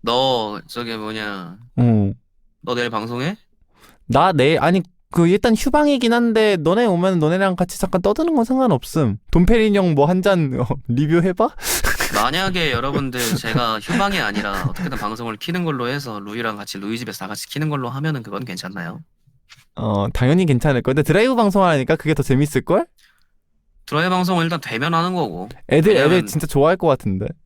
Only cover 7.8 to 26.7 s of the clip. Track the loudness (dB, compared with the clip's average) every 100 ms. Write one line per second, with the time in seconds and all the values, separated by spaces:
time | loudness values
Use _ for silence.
7.8 | -2 0 0 0 0 0 0 2 2 0
8.8 | 0 -2 0 -2 0 2 6 4 4 2
9.8 | 2 4 4 4 2 2 0 -2 -2 -4
10.8 | -2 0 2 2 2 0 -2 -2 -6 -2
11.8 | 0 0 -2 0 0 0 -2 -2 -2 -2
12.8 | -2 -2 -4 -4 -2 -2 -2 -2 0 -2
13.8 | -2 0 0 0 -2 -2 -4 -4 -4 -4
14.8 | -6 -6 -8 -6 -8 -8 -6 -4 -4 -2
15.8 | -4 -4 -6 -10 -8 -6 -6 -6 -10 -10
16.8 | -6 -6 -8 -10 -10 -10 -10 -6 -4 -4
17.8 | -6 -6 -4 -4 -8 -10 -10 -10 -12 -10
18.8 | -10 -12 -18 _ _ _ _ -20 _ -8
19.8 | -2 -2 -2 0 2 4 4 2 2 0
20.8 | 0 0 2 2 2 2 2 2 2 2
21.8 | 0 -2 0 -2 2 2 2 -2 0 0
22.8 | 0 _ _ _ _ _ _ _ _ _
23.8 | -6 -2 0 0 0 0 0 -4 -6 -4
24.8 | -2 0 0 -2 -4 -6 -12 -14 0 4
25.8 | 4 4 4 4 2 -4 -2 2 4